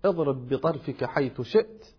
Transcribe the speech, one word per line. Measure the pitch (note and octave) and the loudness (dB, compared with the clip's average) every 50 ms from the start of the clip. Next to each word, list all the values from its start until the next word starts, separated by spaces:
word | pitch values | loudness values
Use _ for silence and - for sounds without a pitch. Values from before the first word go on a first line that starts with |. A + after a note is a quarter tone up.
| _ | _
اضرب | G3 F#3+ E3 D#3+ C#3+ C3+ C3 B2 B2 | 2 2 4 2 0 0 -2 -2 -2
بطرفك | C3+ B2+ - D#3+ E3 C#3 - - B2+ - C3+ | -2 0 0 0 -2 -2 -4 -8 -4 -4 -4
حيث | A2+ - D#3 C#3+ B2+ - - | -2 0 0 0 0 -2 -6
شئت | B2 - - G#3+ A3 - - - - - - | -8 4 4 4 4 4 -6 -20 -20 -20 -20